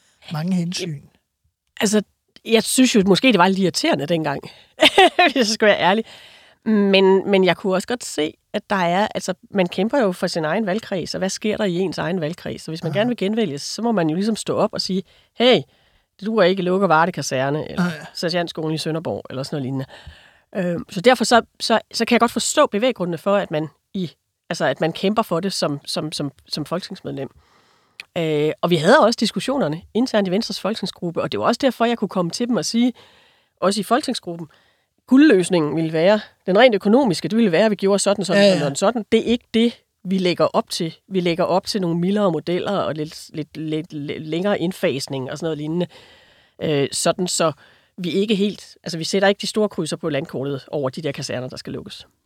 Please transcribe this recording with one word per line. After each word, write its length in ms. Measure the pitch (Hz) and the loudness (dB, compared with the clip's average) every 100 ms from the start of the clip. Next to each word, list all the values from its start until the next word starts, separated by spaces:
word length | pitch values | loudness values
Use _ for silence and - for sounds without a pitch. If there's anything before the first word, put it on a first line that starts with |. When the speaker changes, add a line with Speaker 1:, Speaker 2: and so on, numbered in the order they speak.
| _ _ - | _ _ -10
Speaker 1:
mange 200 | 151 170 | -6 -2
hensyn? 460 | 185 170 185 180 143 - _ _ _ _ _ _ - | -2 -2 -6 -8 -8 -14 _ _ _ _ _ _ -4
Speaker 2:
Altså, 220 | 208 214 - _ _ - | 0 0 -2 _ _ -16
jeg 180 | 214 226 | 0 2
synes 320 | - - 254 | 2 4 4
jo, 80 | 226 190 | 4 4
måske 220 | 180 262 | 4 6
det 60 | 196 | 6
var 100 | 185 | 4
lidt 100 | 190 | 4
irriterende 480 | 185 - 320 147 143 | 0 0 0 0 0
dengang, 340 | 170 156 139 - - _ - | -2 -2 -6 -10 -20 _ 0
<laughs> 380 | 285 - 370 - | 4 6 6 6
hvis 120 | 349 277 | 2 2
jeg 100 | 214 | 0
skal 200 | 220 214 | 2 2
være 120 | - | 4
ærlig. 240 | 170 214 226 - - - _ _ | 2 2 -2 -14 -20 -20 _ _
Men, 640 | - 214 196 190 190 190 196 | 0 2 4 6 6 6 4
men 140 | 190 | 4
jeg 120 | 185 170 | 4 2
kunne 180 | 202 | 0
også 140 | 185 - | -2 -2
godt 160 | 247 | -6
se, 300 | - - 151 - _ | -6 -6 -6 -8 _
at 100 | 214 - | -10 -4
der 60 | 196 | -2
er, 320 | 170 180 214 | 2 2 0
altså, 200 | - - 180 - | -4 -6 -8 -4
man 180 | 196 175 | -2 0
kæmper 300 | - 220 285 | 0 0 2
jo 140 | 208 | 0
for 140 | 175 180 | 0 -4
sin 180 | 175 | -2
egen 220 | 151 190 214 | -2 -2 -2
valgkreds, 480 | 202 - 180 - | -4 -4 -6 -6
og 40 | - | -4
hvad 120 | 190 | -4
sker 260 | - 214 202 | -4 -4 -2
der 80 | |
i 100 | 208 170 | -2 -2
ens 200 | 190 160 | -2 -4
egen 220 | 156 185 | -4 -4
valgkreds? 420 | 151 180 - 131 | -4 -6 -10 -10
Så 80 | - | -10
hvis 120 | 160 | -8
man 80 | 165 | -4
Speaker 1:
Aha. 60 | 151 | -2
Speaker 2:
gerne 100 | 240 | -2
vil 80 | 240 | -2
genvælges, 460 | 190 220 202 139 | -2 0 -2 -4
så 200 | - - | -8 -4
må 100 | 233 | -2
man 160 | 214 160 | 0 0
jo 40 | |
ligesom 220 | 165 208 208 | 0 -2 -2
stå 200 | - 120 | -4 -2
op 140 | 202 | -2
og 80 | - | -2
sige, 220 | - 185 - _ _ - | -4 -4 -6 _ _ 0
"Hey, 180 | 247 196 - _ _ _ _ _ | 4 4 0 _ _ _ _ _
det 60 | 196 | -4
duer 160 | 220 | 2
ikke, 200 | 175 196 | 2 2
lukker 240 | 175 190 190 | 0 2 4
Varde 260 | 156 170 | 4 4
Kaserne, 580 | 170 139 131 135 151 - | -2 -4 -2 0 -2 -4
eller 140 | - | -2
Speaker 1:
Aha. 200 | 175 156 139 | -2 -4 -12
Speaker 2:
Sergeantskolen 600 | - 170 175 170 - 156 | -8 -4 -2 -4 -4 -4
i 40 | 156 | -4
Sønderborg," 440 | 160 156 160 101 - | -4 -4 -4 -6 -8
eller 120 | 127 | -10
sådan 120 | 135 | -6
noget 80 | 151 | -6
lignende. 240 | 127 135 131 - - - _ _ _ 208 | -4 -6 -8 -14 -20 -20 _ _ _ -6
Øhm, 280 | 180 170 - | -4 -4 -6
så 100 | - | 2
derfor 240 | 233 247 | 4 4
så, 180 | 233 233 - - | 4 2 2 -6
så, 200 | - 226 - | -2 -2 -2
så 120 | - | -6
kan 100 | 226 | 0
jeg 60 | 240 | 2
godt 120 | 233 | 2
forstå 340 | 233 - - 285 | 0 -2 2 2
bevæggrundene 520 | 202 254 - 175 165 | 2 -2 -2 -4 -4
for, 180 | 202 202 | 0 0
at 140 | - | 0
man 180 | 156 156 - _ | -4 -6 -10 _
i, 160 | 196 170 - _ _ - | -8 -8 -10 _ _ -10
altså, 140 | 175 | -2
at 160 | 156 147 | -2 0
man 120 | 160 | -2
kæmper 300 | - 196 214 | 0 0 0
for 180 | 220 165 | 0 -2
det 120 | 190 | -2
som, 280 | - 165 143 - | -2 -2 -4 -6
som, 260 | 180 156 | -6 -6
som, 200 | - 147 - _ | -6 -8 -8 _
som 160 | - 143 | -8 -6
folketingsmedlem. 640 | 175 - 185 143 139 135 - _ _ _ _ _ - - 180 | -8 -8 -12 -10 -10 -10 -14 _ _ _ _ _ -20 -10 -4
Øh, 340 | 160 151 151 - | -2 0 0 -2
og 80 | 175 | 0
vi 60 | 170 | 2
havde 220 | 160 302 | 6 6
også 180 | 226 240 | 6 2
diskussionerne 640 | 220 - - 277 165 156 - | -2 -2 -4 -2 -2 -4 -6
internt 340 | 208 254 214 190 | -4 0 0 0
i 20 | |
Venstres 300 | 185 - 196 | -2 -4 -6
folketingsgruppe, 640 | 185 220 190 - 175 170 | -6 -6 -8 -8 -6 -4
og 100 | 113 | -4
det 80 | 101 | -2
var 60 | 120 | -2
også 120 | 240 | 0
derfor, 220 | 269 - | -2 0
jeg 140 | 233 233 | -2 -2
kunne 100 | 190 | -4
komme 220 | 190 170 | -2 -4
til 180 | - 240 | -4 -2
dem 80 | 208 | -2
og 80 | |
sige, 280 | - 233 247 - - _ _ _ _ _ | 0 0 0 -2 -12 _ _ _ _ _
også 200 | 185 202 | -2 -2
i 20 | |
folketingsgruppen, 640 | 190 240 285 233 - 170 160 _ _ _ _ _ - | 0 0 0 -6 -8 -10 -14 _ _ _ _ _ 2
guldløsningen 720 | 254 311 196 175 180 151 156 | 6 8 6 4 0 0 -2
ville 160 | 160 | -2
være, 280 | 160 180 214 - _ - | 2 4 2 -2 _ 0
den 120 | 190 | 4
rent 160 | 254 | 6
økonomiske, 540 | 202 202 240 262 160 156 | 4 4 4 4 0 -2
det 80 | 220 | 2
ville 160 | 220 | 2
være, 120 | 160 | 4
at 60 | 220 | 2
vi 60 | 208 | 2
gjorde 220 | 190 196 | 2 2
sådan, 260 | 202 202 | 2 0
sådan, 180 | 185 202 | 2 4
Speaker 1:
Ja, 60 | 202 | 6
ja. 100 | 185 | 4
Speaker 2:
sådan, 180 | 143 139 | 0 0
sådan. 280 | 202 240 202 | 0 0 2
Det 80 | 226 | 2
er 40 | |
ikke 200 | - 240 - | 2 -2 0
det, 260 | 226 233 - _ _ | 0 0 -2 _ _
vi 140 | 180 190 | -4 0
lægger 260 | 180 165 | 0 2
op 260 | 156 208 - | 0 0 -4
til. 260 | - 165 - _ | -6 -6 -8 _
Vi 120 | 190 | -2
lægger 240 | 175 165 | 0 0
op 220 | 170 180 - | 0 0 -2
til 140 | 220 | -2
nogle 180 | 175 170 | -2 0
mildere 340 | 175 208 202 | 0 2 0
modeller 400 | 156 160 175 - | 0 -2 -4 -2
og 220 | 190 95 | -2 -2
lidt, 360 | 151 156 - - | -4 -8 -12 -14
lidt, 220 | 160 147 151 | -12 -10 -10
lidt, 360 | 156 156 - | -6 -6 -6
lidt 340 | 151 139 - 156 | -10 -10 -10 -6
længere 320 | 160 202 202 | -4 -2 -2
indfasning 720 | 170 - 180 135 - 135 127 | -2 -2 -2 -2 -6 -8 -8
og 80 | 143 | -8
sådan 60 | 165 | -6
noget 120 | 151 | -6
lignende. 280 | 151 170 170 - - - _ _ _ - | -4 -4 -4 -8 -20 -20 _ _ _ -8
Øh, 260 | 170 143 139 | -2 0 -2
sådan 360 | - 175 170 180 | -2 -2 -2 -4
så 240 | - 165 - _ _ _ - | 0 -2 -2 _ _ _ -10
vi 120 | 175 | -4
ikke 240 | 180 214 | -2 0
helt, 420 | 190 208 175 - - | 0 -2 -4 -16 -18
altså, 160 | - 160 | -10 -8
vi 60 | |
sætter 240 | 160 196 196 | -4 2 2
ikke 120 | 202 | 2
de 60 | 196 | -4
store 220 | 220 208 | -2 -2
krydser 280 | - 156 165 | -2 -6 -6
på 120 | 170 | -4
landkortet 560 | 139 165 139 139 139 - | -4 -4 -6 -6 -6 -6
over 220 | 151 135 | -4 -4
de 120 | 180 | -4
der 100 | 151 | -6
kaserner, 360 | 139 135 120 127 | -6 -6 -8 -8
der 80 | 131 | -12
skal 160 | - | -12
lukkes. 340 | 135 - - - _ | -12 -12 -18 -20 _